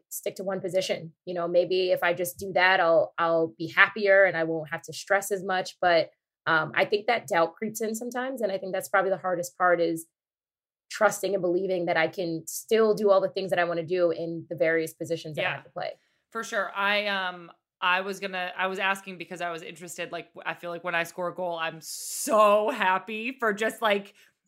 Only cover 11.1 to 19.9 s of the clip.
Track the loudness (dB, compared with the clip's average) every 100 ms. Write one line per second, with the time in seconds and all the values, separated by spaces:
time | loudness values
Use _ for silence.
11.1 | 2 -2 0 0 0 0 -2 0 0 0
12.1 | -2 -6 -6 -8 -10 0 4 4 4 4
13.1 | 4 4 -4 -2 0 0 -2 -2 0 2
14.1 | 0 -6 -8 -8 -2 2 2 0 -6 -8
15.1 | -8 -8 -4 -4 -4 -10 -10 -10 -10 _
16.1 | _ _ -12 -6 -4 -4 -2 0 2 0
17.1 | -2 -4 -8 -16 -20 _ -4 0 0 0
18.1 | -6 -6 -4 -6 -2 -2 0 0 -2 -6
19.1 | -14 -12 -8 -6 -8 -12 -14 -14